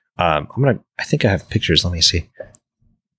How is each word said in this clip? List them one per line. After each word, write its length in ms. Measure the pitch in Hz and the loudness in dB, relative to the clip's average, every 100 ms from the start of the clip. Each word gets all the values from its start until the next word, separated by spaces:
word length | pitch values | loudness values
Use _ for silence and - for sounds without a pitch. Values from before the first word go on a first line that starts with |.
| _ - | _ -2
Um, 300 | 87 76 73 | 0 0 -4
I'm 80 | - | -2
gonna, 160 | 139 110 _ - | 0 0 _ -12
I 40 | |
think 200 | - 147 | -4 0
I 40 | 113 | 2
have 200 | 95 - | 0 -2
pictures. 340 | 110 - 78 | -4 2 0
Let 80 | 90 | 0
me 80 | 87 | 0
see. 300 | 82 87 - - - - _ _ _ _ _ | 0 0 -4 -14 -20 -20 _ _ _ _ _